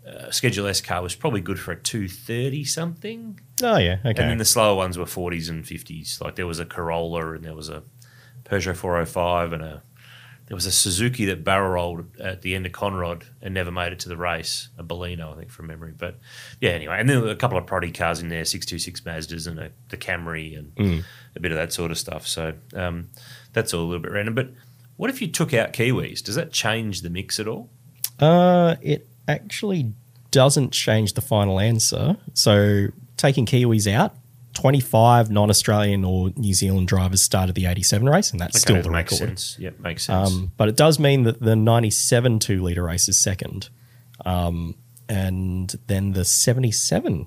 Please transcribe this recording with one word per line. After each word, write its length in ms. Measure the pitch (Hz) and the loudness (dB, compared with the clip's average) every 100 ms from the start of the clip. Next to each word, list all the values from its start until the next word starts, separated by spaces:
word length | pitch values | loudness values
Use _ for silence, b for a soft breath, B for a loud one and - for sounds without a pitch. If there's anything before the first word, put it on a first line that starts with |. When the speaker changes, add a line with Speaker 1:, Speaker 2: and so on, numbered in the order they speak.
| - | -18
Speaker 1:
uh, 220 | - 62 | -16 -6
Schedule 360 | - 123 101 101 | 0 0 0 -2
S 140 | 95 | -2
car 220 | - 90 | -2 -4
was 120 | 90 | -4
probably 260 | - - 104 | -4 -2 -2
good 160 | 90 92 | -4 -6
for 120 | - | -6
a 40 | 85 | -8
two 320 | - 117 95 | -6 -6 -6
thirty 560 | - - 117 131 139 | -10 -8 -4 -4 -4
something. 760 | 135 - 170 170 202 226 226 196 - - | -6 -4 -6 -8 -12 -12 -14 -16 -10 -4
Speaker 2:
Oh, 140 | 247 202 | 2 4
yeah, 220 | - 107 | 4 2
okay. 180 | 120 110 | -2 0
Speaker 1:
And 80 | 120 | 0
then 80 | 113 | 2
the 60 | 107 | 2
slower 280 | 120 107 | 4 4
ones 220 | 98 92 87 | 4 0 -4
were 100 | 85 | -8
forties 420 | - 87 87 82 | -6 -6 -6 -6
and 160 | 82 78 | -10 -10
fifties. 520 | 80 - 80 78 - | -14 -14 -14 -10 -10
Like, 120 | 82 - | -10 -8
there 100 | 90 | -6
was 120 | 82 | -6
a 60 | |
Corolla 680 | 82 - 82 82 85 85 80 | -8 -8 -4 -4 -4 -4 -6
and 100 | 80 | -8
there 100 | 80 | -14
was 140 | 78 78 | -14 -14
a 140 | 78 - _ b b b b | -14 -16 _ b b b b
Peugeot 300 | - 101 90 87 | -6 -4 -4 -6
four 200 | 95 87 | -2 -2
oh 80 | |
five 480 | 82 92 87 87 85 | -2 -2 0 0 -2
and 100 | 82 | -6
a, 200 | 78 76 - _ B B B B - | -10 -14 -20 _ B B B B -14
there 80 | |
was 100 | 98 95 | -8 -2
a 60 | |
Suzuki 540 | 92 104 90 120 123 101 | 0 0 0 -2 -2 -4
that 180 | 87 | -2
barrel 260 | 80 95 98 | 0 0 0
rolled 480 | 90 87 85 82 - | -2 -4 -6 -12 -12
at 220 | 98 95 | -12 -10
the 120 | 92 | -6
end 100 | 92 92 | -6 -6
of 60 | |
Conrod 520 | 90 101 95 87 85 - - | -4 -4 -4 -6 -8 -14 -16
and 100 | 98 | -8
never 160 | 95 87 | -4 -4
made 220 | 87 87 | -4 -6
it 60 | 90 | -8
to 80 | - | -12
the 80 | 82 | -6
race, 540 | 87 82 82 - - - | -4 -4 -6 -8 -10 -16
a 40 | |
Baleno, 520 | 85 85 90 87 78 | -10 -8 -8 -10 -12
I 40 | 78 | -14
think, 120 | 85 | -18
from 160 | - 80 | -18 -16
memory. 260 | 80 82 80 | -16 -16 -12
But, 220 | 87 - B B B B | -12 -12 B B B B
yeah, 100 | 110 | 0
anyway. 260 | 85 76 92 | 0 -4 0
And 100 | 123 | 2
then 200 | 135 110 | 2 0
a 80 | 104 | -2
couple 220 | 123 92 | 0 -2
of 80 | 87 | -2
proddy 280 | 95 87 | -4 -4
cars 260 | 82 85 80 | -2 -2 -2
in 80 | 85 | -6
there, 160 | 82 82 | -6 -6
six 180 | 101 - | -6 -8
two 120 | 87 | -8
six 240 | 90 87 | -10 -10
Mazdas 440 | - 82 78 85 82 | -12 -10 -10 -10 -10
and 120 | 80 | -10
a, 120 | 80 - - | -14 -16 -16
the 60 | - | -14
Camry 600 | - 87 85 80 78 76 | -6 -6 -6 -10 -10 -14
and 160 | 76 - | -16 -2
Speaker 2:
Mm. 280 | 101 82 87 B B - | 0 0 -4 B B -8
Speaker 1:
a 40 | |
bit 120 | 85 | -4
of 60 | 80 | -2
that 140 | 82 | -4
sort 180 | - 85 | -4 -6
of 80 | 82 | -6
stuff. 280 | - - - | -8 -10 -8
So, 280 | - 80 80 - | -6 -6 -8 -14
um, 340 | 95 90 85 85 - B B B | -8 -6 -6 -10 -18 B B B
that's 220 | - 110 | -4 -2
all 80 | 87 | -2
a 40 | 85 | -2
little 160 | 87 | -4
bit 100 | 80 | -6
random. 220 | 104 104 | -4 -2
But 160 | 117 127 - b b b - | -4 -4 -10 b b b -8
what 140 | 202 | -6
if 100 | 269 | -4
you 80 | 196 | -6
took 240 | - 165 | -2 0
out 180 | 117 107 | 2 0
Kiwis? 480 | - 139 110 82 - | 0 0 0 -4 -10
Does 120 | - 110 | -6 -6
that 160 | 160 | -4
change 500 | - 113 113 113 90 | -4 -2 -2 -4 -6
the 80 | 85 | -6
mix 280 | 87 98 - | -6 -6 -6
at 80 | 107 | -6
all? 220 | - - _ - _ - - | -6 -10 _ -20 _ -12 2
Speaker 2:
Uh, 580 | 151 175 180 180 170 165 | 6 8 8 6 4 2
it 240 | 143 147 - _ - | -2 -4 -4 _ -4
actually 640 | 147 - - 214 190 120 107 _ _ _ | -4 -4 -8 -4 -2 -2 -6 _ _ _
doesn't 420 | 139 131 143 131 | 6 6 6 0
change 400 | - - 110 104 | 0 2 2 2
the 60 | - | -2
final 380 | - 107 101 95 | 0 2 2 2
answer. 560 | 107 113 - - 135 208 - | 2 2 0 0 0 -2 -4
So 540 | - - 104 104 101 101 - - - | 0 6 6 6 4 0 -4 -18 0
taking 300 | 147 139 113 | 2 2 2
Kiwis 440 | 127 123 113 101 | 4 4 4 4
out, 240 | 107 196 - - - - | 2 2 -2 -20 -20 -14
twenty-five 760 | - 135 143 127 110 117 120 110 | 0 4 4 4 6 8 8 6
non-Australian 760 | 104 104 101 - 104 104 101 | 4 4 4 4 2 4 2
or 260 | 95 92 92 - | 2 2 0 0
New 160 | 101 | 0
Zealand 360 | 92 98 95 92 | 0 2 2 2
drivers 340 | 95 92 92 | 2 2 2
started 320 | - 101 92 | 2 2 0
the 100 | 90 90 | 0 0
eighty-seven 420 | 90 95 101 127 | 0 2 2 4
race, 220 | 160 208 | 4 2
and 80 | 90 | -2
that's 160 | 87 - | -2 0
Speaker 1:
Okay, 40 | |
Speaker 2:
still 160 | - 98 | 4 4
Speaker 1:
that 80 | |
Speaker 2:
the 60 | 90 | 4
Speaker 1:
makes 220 | 85 82 | 0 0
Speaker 2:
record. 160 | - 87 92 | -2 -2 -4
Speaker 1:
sense. 180 | - - | -8 -8
Yep, 220 | 90 - | -12 -8
makes 240 | 87 85 | -8 -6
sense. 240 | - 92 95 | 0 2 2
Speaker 2:
Um, 220 | 92 90 - | 0 -4 0
but 100 | 107 | 0
it 80 | 107 | 6
does 220 | 156 156 | 4 6
mean 240 | 143 139 | 4 6
that 180 | 117 110 | 4 2
the 160 | 110 110 | 4 4
ninety-seven 840 | 110 117 113 - - 120 123 110 | 6 6 4 0 2 4 4 2
two-litre 440 | - 95 90 87 | 2 0 0 -2
race 260 | 87 87 - | -2 0 2
is 80 | 98 | 2
second. 520 | - 95 - 98 - b b b b - 90 | 2 -2 -6 -10 -12 b b b b -10 -2
Um, 480 | 90 87 85 85 - _ - - | 0 0 -2 -6 -12 _ -20 -6
and 680 | 104 95 92 92 90 92 - - | -2 -2 -2 -2 -2 -4 -8 -2
then 260 | 98 98 | 0 0
the 120 | 95 87 | 0 2
seventy-seven 1000 | - - 123 127 104 - 190 330 87 | 2 2 2 2 0 0 0 0 -4